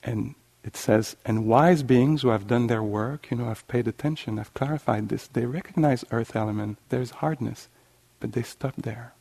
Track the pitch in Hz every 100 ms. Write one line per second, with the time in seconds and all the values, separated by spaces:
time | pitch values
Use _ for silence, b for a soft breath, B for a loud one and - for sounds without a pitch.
0 | 120 110 113 - _ _ 107 - - 110
1 | 110 - - 110 110 117 165 170 127 127
2 | 135 156 127 110 101 120 120 113 107 104
3 | 110 147 - 120 120 110 - 123 117 -
4 | 151 156 - 107 107 - 139 151 - 107
5 | 107 117 - - 120 151 - - 151 123
6 | - 117 113 110 107 104 104 104 _ 127
7 | 123 - 151 151 113 120 - b b b
8 | b _ 117 113 117 - 135 - - 113
9 | 120 _